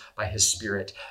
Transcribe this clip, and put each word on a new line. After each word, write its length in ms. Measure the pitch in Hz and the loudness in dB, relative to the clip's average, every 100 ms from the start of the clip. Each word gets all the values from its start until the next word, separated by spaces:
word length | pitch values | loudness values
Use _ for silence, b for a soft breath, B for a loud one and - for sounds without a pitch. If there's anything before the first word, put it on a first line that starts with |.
| B - | B -4
by 100 | 104 | 0
his 260 | 107 - | 4 4
Spirit." 420 | - 107 101 95 B B | 4 0 -2 -4 B B